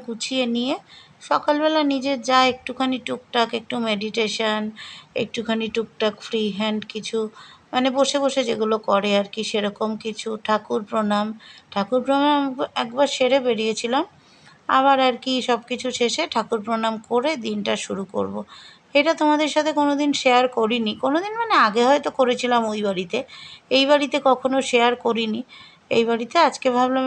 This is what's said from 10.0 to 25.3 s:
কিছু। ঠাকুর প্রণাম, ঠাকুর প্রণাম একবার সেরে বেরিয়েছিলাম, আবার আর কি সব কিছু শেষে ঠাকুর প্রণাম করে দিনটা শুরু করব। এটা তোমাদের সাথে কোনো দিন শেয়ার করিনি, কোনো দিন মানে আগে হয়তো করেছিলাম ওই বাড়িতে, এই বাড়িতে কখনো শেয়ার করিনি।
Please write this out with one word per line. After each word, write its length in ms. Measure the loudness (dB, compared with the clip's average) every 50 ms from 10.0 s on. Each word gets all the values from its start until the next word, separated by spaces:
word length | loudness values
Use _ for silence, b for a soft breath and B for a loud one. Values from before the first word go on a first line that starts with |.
| -8
কিছু। 240 | -8 -8 -8 -8 -8 -8 -6 -2
ঠাকুর 360 | -2 -2 -2 0 -2 -4 -4 -4 -2
প্রণাম, 380 | -2 -2 0 0 0 0 0 -2 -6 -10 B B B B B B
ঠাকুর 300 | -4 -4 -2 0 0 0 2
প্রণাম 340 | 2 2 2 4 4 2 2 0 -2 -4 -4 -6 -6 _ -6
একবার 260 | -6 -4 2 0 2 2 2
সেরে 220 | 0 2 2 2 2 2
বেরিয়েছিলাম, 580 | 2 0 0 0 -2 -2 -2 -4 -2 0 -2 -2 -4 _ b b b b b b b b b _ 0
আবার 300 | 2 4 6 6 4 6 4 2
আর 80 | 2 0 -4
কি 80 | -2 -2 -2 0 0
সব 120 | -2 -2 -2 -6
কিছু 180 | -8 -4 -4 -6 -2 0
শেষে 240 | 0 0 0 -2 -4 -2 -2
ঠাকুর 260 | -4 -2 -2 -4 -4 -2
প্রণাম 280 | -4 -2 0 0 -2 -2 -4 -6 _
করে 220 | -2 0 0 0 -2 -2 -4
দিনটা 280 | -6 -6 -4 -2 -2 -2 -2 -4
শুরু 180 | -6 -6 -6 -6 -6 -4
করব। 200 | -4 -4 -2 -4 -8 -10 B B B B B B B B _ 0 2
এটা 140 | 2 2 0 2
তোমাদের 300 | 2 2 2 2 0 0 0
সাথে 160 | 0 0 0 0 2
কোনো 120 | 2 2 2 0
দিন 100 | 0 0 0 2
শেয়ার 220 | 2 4 4 4 2 2 0 0
করিনি, 340 | 0 0 0 0 -2 -4 -4 -2 -2
কোনো 140 | 0 0 0 -2
দিন 80 | -4 -6 -6
মানে 140 | -2 2 2 4 4
আগে 160 | 2 2 2 4 4
হয়তো 220 | 4 4 2 -4 0 0
করেছিলাম 440 | 2 2 2 -2 0 0 2 2 0 0
ওই 80 | -4 -2 -2
বাড়িতে, 320 | -2 -2 -4 -4 -4 -6 -6 -6 B B B B B B B B _ 2
এই 80 | 2 6 6
বাড়িতে 260 | 4 4 4 0 -2 2 4 2
কখনো 280 | 2 2 0 0 0 0 0 2
শেয়ার 220 | 2 4 4 4 2 0 -2
করিনি। 360 | -2 -2 0 -2 -2